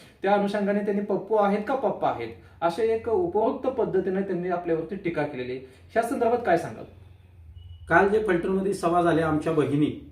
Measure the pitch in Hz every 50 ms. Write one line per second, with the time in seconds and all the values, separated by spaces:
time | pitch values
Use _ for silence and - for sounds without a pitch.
0 | - - - _ - 196 202 202 196 202 202 208 202 196 202 208 208 214 202 208
1 | 202 - 202 180 - - 220 214 202 196 196 214 - - 269 - - 202 - -
2 | 147 135 120 117 117 113 - - - - - - - 170 - - 220 226 226 226
3 | 226 233 220 190 175 175 175 208 220 254 - - - 262 - - 220 170 160 190
4 | 180 196 185 196 196 - 190 170 175 185 175 170 - 170 165 160 160 - 202 190
5 | - 165 - 151 147 143 135 127 123 123 127 131 - - - - - - - 220
6 | 226 226 269 233 240 226 240 233 - 202 175 160 147 123 107 - - - - -
7 | - - - - - - - - - - - - - - - - - - 165 175
8 | 196 202 202 214 208 208 180 170 165 180 190 190 190 196 196 - 185 170 170 175
9 | 170 170 160 156 160 156 151 151 - 165 160 151 139 123 143 147 151 131 - -
10 | - -